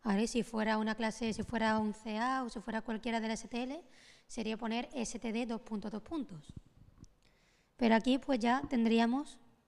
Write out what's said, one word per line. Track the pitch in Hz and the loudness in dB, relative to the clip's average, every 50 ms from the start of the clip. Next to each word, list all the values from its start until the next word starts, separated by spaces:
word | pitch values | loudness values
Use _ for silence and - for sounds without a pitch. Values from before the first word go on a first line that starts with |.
Ahora, | _ 226 196 196 226 | _ 2 2 2 2
si | 226 - 240 | 2 0 -2
fuera | 208 - - 220 214 220 220 214 | -2 -2 -2 0 2 2 2 2
una | 220 220 214 | 2 0 -2
clase, | 214 233 220 214 - 240 226 202 | 0 -2 -4 -2 -2 -2 -2 -2
si | - | -2
fuera | 214 - - 226 220 220 220 220 | -4 -4 0 2 2 4 4 4
un | 214 214 | 2 0
C | 208 214 - 233 214 | -4 -6 -8 -6 -2
A | 214 233 254 269 262 262 | -2 0 0 0 0 -2
o | 233 | -4
si | - 226 | -8 -8
fuera | - - 214 220 | -8 -4 -4 -4
cualquiera | 220 - 220 214 - 240 226 226 | -4 -4 -6 -4 -2 -2 -2 -2
de | 220 220 | 0 -2
la | 226 | -4
S | 214 - | -4 -6
T | 202 - 233 | -6 -6 -6
L, | 254 254 277 320 - - - - - - - - _ | -4 -4 -6 -10 -12 -16 -20 -20 -20 -20 -20 -20 _
sería | _ - - 220 220 220 | _ -8 -6 -4 -4 -4
poner | 220 247 226 220 233 247 - - | -4 -2 -2 -2 -2 -4 -4 -4
S | 269 226 - - 226 | -4 -4 -4 -6 -6
T | - 233 | -6 -2
D | 208 233 254 | -2 -2 -2
dos | 226 233 220 | -2 -4 -6
puntos, | 226 - 220 208 - 214 | -6 -6 -6 -6 -6 -6
dos | 220 208 | -8 -8
puntos. | - - 330 320 254 - 190 156 147 - - - - - _ - - - - - - - _ _ _ _ _ _ _ _ _ _ _ _ _ | -8 -6 -4 -4 -4 -6 -8 -16 -14 -14 -16 -16 -16 -18 _ -20 -20 -20 -20 -20 -20 -20 _ _ _ _ _ _ _ _ _ _ _ _ _
Pero | - 254 226 220 | 4 6 6 6
aquí | 226 220 254 254 277 | 6 6 4 2 2
pues | - - 277 233 | 2 0 0 2
ya | 208 233 240 269 285 - | 4 4 4 2 2 0
tendríamos | 277 240 226 226 226 226 233 233 240 269 294 - - - - - _ _ _ | 2 2 4 6 6 6 4 4 2 0 -2 -6 -12 -20 -20 -20 _ _ _